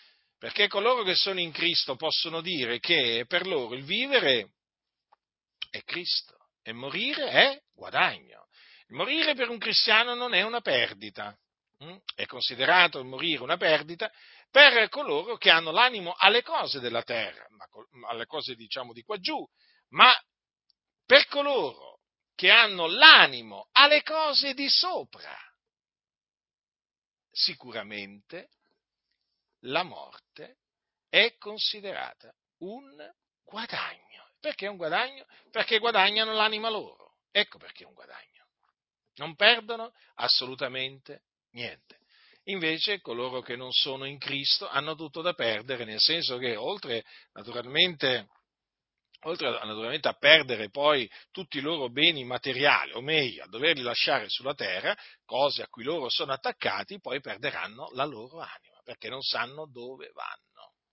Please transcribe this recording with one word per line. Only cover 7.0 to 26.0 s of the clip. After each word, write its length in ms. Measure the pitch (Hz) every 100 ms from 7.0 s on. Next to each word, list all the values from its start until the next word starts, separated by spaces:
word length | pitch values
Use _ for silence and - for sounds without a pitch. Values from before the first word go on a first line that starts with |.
| 247 311 269
è 320 | - 269 277 _
guadagno. 760 | - - 139 165 107 64 55 _ _ - - _
Il 80 | 120
morire 400 | 202 302 320 277
per 140 | 240
un 100 | 233
cristiano 560 | 220 202 - 214 240 240
non 180 | 247
è 80 | 190
una 200 | 208 233
perdita, 760 | - 131 113 104 104 98 104 101 _ _ _ _
mm? 140 | 151 190 - -
È 100 | -
considerato 720 | 127 - 120 135 180 175 151
il 80 | 127
morire 380 | 131 170 147
una 140 | 127 175
perdita 540 | 185 156 151 170 214 _ - - _
per 400 | 269 285 240 214
coloro 480 | - 285 147 196 226
che 140 | 196
hanno 180 | 165 160
l'animo 460 | 170 247 233 170 175
alle 240 | 190 226
cose 380 | 247 320 165 139
della 240 | 123 117
terra, 420 | - 117 101 - -
ma 180 | 107 -
col-, 200 | 101 117 127 110
alle 180 | 117 117
cose, 300 | 156 127 120
diciamo, 380 | 110 135 123
di 100 | 117
qua 160 | 113 214
giù, 280 | 185 302 160 _ _ _ _
ma 220 | 139 233 247 - _ _ _ _ _ _ _ -
per 220 | 269 -
coloro 720 | 285 285 262 151 - - - _ _ _
che 160 | - 180
hanno 380 | 214 220 190 165
l'animo 800 | 202 311 262 165 127 113 98 -
alle 280 | - 285 294
cose 540 | - 311 311 269 277 262
di 120 | 277
sopra, 720 | - 359 339 143 - 73 67 - _ _ _ _ _